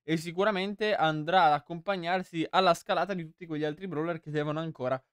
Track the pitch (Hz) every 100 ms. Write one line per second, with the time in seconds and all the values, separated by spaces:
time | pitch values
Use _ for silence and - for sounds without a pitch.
0 | - 160 165 170 202 190 196 202 214 202
1 | 160 156 151 185 160 147 - 170 - 185
2 | 170 185 180 165 156 180 185 170 - 180
3 | 180 185 160 - 165 151 151 151 190 151
4 | 165 160 156 151 151 151 165 - 127 131
5 | -